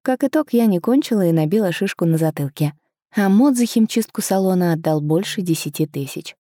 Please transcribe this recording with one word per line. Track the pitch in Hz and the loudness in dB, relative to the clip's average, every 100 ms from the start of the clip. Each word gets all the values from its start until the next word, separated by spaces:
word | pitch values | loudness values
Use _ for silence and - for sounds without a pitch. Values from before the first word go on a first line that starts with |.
Как | - 254 | -2 -2
итог, | 269 311 294 | 0 0 0
я | 233 226 | 2 2
не | 180 | 2
кончила | 226 269 - 220 175 | 2 0 2 0 2
и | |
набила | 165 156 208 196 | 2 2 0 0
шишку | 170 196 - 170 | -2 -4 -2 0
на | 160 | 2
затылке. | 160 156 143 - 151 - _ _ _ - | 0 -2 -8 -4 -4 -4 _ _ _ -2
А | 196 | 2
мод | 202 285 247 | 4 4 2
за | 233 | 0
химчистку | 233 220 233 214 - | 2 2 0 -4 -8
салона | - 190 190 185 175 | -2 0 2 2 0
отдал | 165 165 156 | 0 0 -2
больше | 147 160 202 - | 0 -2 -2 -6
десяти | 175 160 156 - 156 | -4 -4 -4 -4 -4
тысяч. | 143 139 - - - | -4 -10 -10 -14 -20